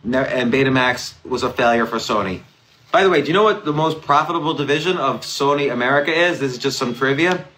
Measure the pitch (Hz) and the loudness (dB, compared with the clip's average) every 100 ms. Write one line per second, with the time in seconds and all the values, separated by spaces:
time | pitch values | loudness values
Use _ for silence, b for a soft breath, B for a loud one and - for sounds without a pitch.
0 | 110 131 131 123 120 127 135 131 127 120 | -2 -2 -2 -2 0 2 2 2 0 -2
1 | - - - 123 123 120 120 117 117 113 | -8 -14 -8 -4 -4 0 2 2 0 -4
2 | - 110 95 90 - _ _ _ _ 170 | -2 -2 -2 -6 -12 _ _ _ _ 2
3 | 190 165 139 180 214 202 151 147 160 156 | 4 2 2 2 2 2 -2 0 0 -2
4 | - 143 160 170 151 147 135 147 165 185 | 0 2 2 -2 -2 -4 -2 -2 -2 -2
5 | 135 113 - - 139 143 143 123 123 143 | -2 -4 -8 -2 0 2 0 0 2 2
6 | 143 160 175 147 135 123 139 131 120 117 | 2 2 2 0 -4 -2 -4 -2 -4 -2
7 | 135 139 175 180 - | 0 2 0 0 -6